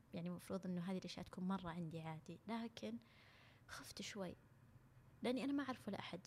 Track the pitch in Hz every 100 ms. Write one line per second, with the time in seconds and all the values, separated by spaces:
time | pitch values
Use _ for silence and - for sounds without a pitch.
0 | - 185 170 180 - 190 185 175 175 185
1 | 180 - 185 - 185 190 180 170 165 165
2 | 160 160 - 170 - 226 226 - 220 233
3 | - - - - - - - - 262 -
4 | 196 208 180 - - - - - - -
5 | - - 233 262 269 285 262 247 - 196
6 | - 196